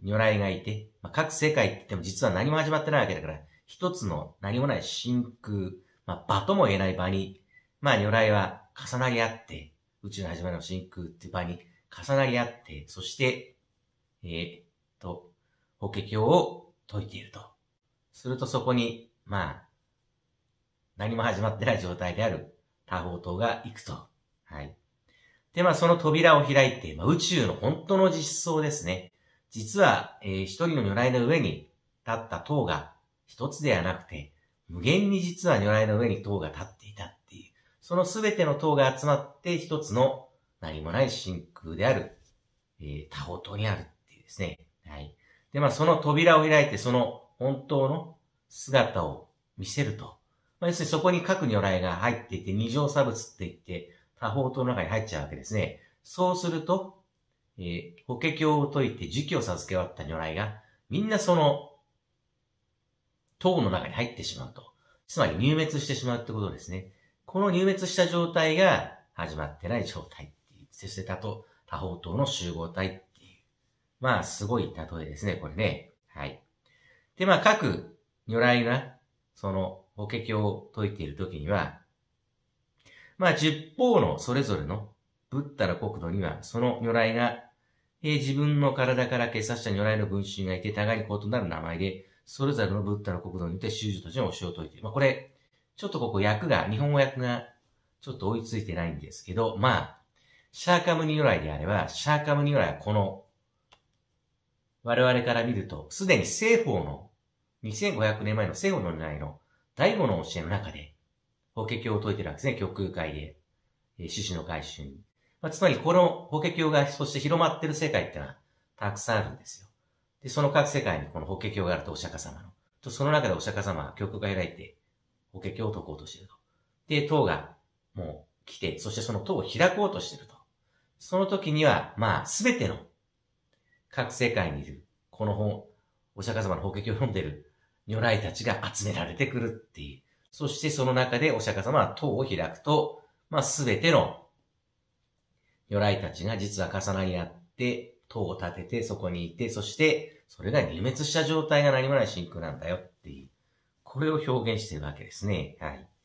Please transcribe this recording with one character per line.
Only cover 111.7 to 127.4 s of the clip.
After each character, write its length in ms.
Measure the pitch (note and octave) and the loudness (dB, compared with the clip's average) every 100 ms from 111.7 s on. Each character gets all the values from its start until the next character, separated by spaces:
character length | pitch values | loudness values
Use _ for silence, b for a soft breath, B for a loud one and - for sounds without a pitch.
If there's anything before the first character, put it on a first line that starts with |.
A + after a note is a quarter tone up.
| A2+ | -4
経 140 | A#2 | -2
を 100 | G#2 | -2
説 140 | G#2 | 0
い 20 | G2+ | -2
て 60 | |
る 60 | F#2+ | -4
わ 60 | |
け 20 | D2 | -4
で 40 | |
す 60 | C3+ | -4
ね、 80 | |
極 200 | B2 F#2+ | -2 -6
空 160 | - F#2+ | -4 -6
会 220 | F2 D#2+ | -4 -6
で。 240 | D2 D2+ - _ _ _ _ _ - | -8 -12 -16 _ _ _ _ _ -14
え 60 | |
ー、 40 | - | -10
獅 140 | - | -6
子 80 | G2 | -6
の 140 | F2 | -6
改 180 | D#2 D#2+ | -6 -8
宗 200 | D2 - | -8 -12
に。 180 | C#2 C2+ - _ _ _ | -14 -16 -20 _ _ _
ま 60 | D#3 | -8
あ、 20 | |
つ 100 | - | 2
ま 80 | F#3 | 2
り 80 | B2 | 4
こ 160 | D#3+ | 4
の 360 | F3 F3 - - | 6 6 4 -4
法 100 | D3+ | -2
華 100 | F3+ | -2
経 200 | F3 D#3 | 2 4
が、 160 | D3 C#3 | 4 4
そ 200 | - C#3 | 0 -4
し 60 | |
て 80 | - | -2
広 200 | C#3 E3 | 2 4
ま 160 | D#3+ D#3 | 4 2
っ 40 | |
て 60 | D#3+ | -2
る 80 | |
世 160 | D3 D#3 | -2 0
界 140 | A2+ | 0
っ 80 | - | -2
て 60 | D#2 | -6
の 80 | C2+ | -12
は 100 | - _ _ _ _ | -14 _ _ _ _
た 160 | G#2 | -4
く 60 | G#2 | -4
さ 180 | - A2 | 0 0
ん 20 | |
あ 40 | |
る 120 | C#2+ | 0
ん 20 | - | -6
で 80 | - | -16
す 140 | - | -20
よ。 80 | - _ _ _ _ _ | -20 _ _ _ _ _
で、 60 | C3 | -6
そ 140 | - | 0
の 80 | C#3 | 4
各 180 | D3+ C3+ | 4 2
世 140 | C#3+ | 0
界 180 | G#2+ D#2 | 0 -2
に 60 | C#2+ | -4
こ 140 | D#2+ | -8
の 60 | D#2 | -6
法 120 | F#2+ | -6
華 120 | G#2+ | -4
経 140 | G2+ | -2
が 100 | F2 | 0
あ 20 | E2 | -2
る 80 | |
と、 80 | - | -4
お 40 | D#2 | -8
釈 180 | - | -8
迦 40 | F2 | -8
様 220 | - D2 | -12 -14
の。 100 | F#2 - _ _ | -18 -20 _ _
と、 100 | - | -12
そ 140 | - | -4
の 80 | C#3 | 2
中 160 | D3+ B2 | 2 2
で 60 | |
お 60 | F2 | -2
釈 180 | - G2+ | -4 -4
迦 40 | |
様 220 | G2 E2 | -4 -4
は 100 | C#2 - | -6 -6
極 240 | G2 G2+ | -6 -4
空 120 | G#2 | -4
会 40 | F#2+ | -2
開 100 | E2+ | -4
い 100 | E2 | -8
て、 200 | - _ _ _ _ _ _ | -18 _ _ _ _ _ _
法 80 | F#2+ | -10
華 100 | G2 | -10
経 120 | G2+ | -4
を 100 | A2 | -4
説 120 | G2 | -4
こ 100 | D#2+ | -10
う 40 | D2+ | -12
と 80 | D#2 | -14
し 60 | |
て 60 | - | -18
い 40 | |
る 60 | G2+ | -20
と。 60 | _ _ _ _ _ _ | _ _ _ _ _ _
で、 140 | D3+ | -2
塔 220 | D3 D#3 | 2 2
が 320 | G#2 D2+ | 2 0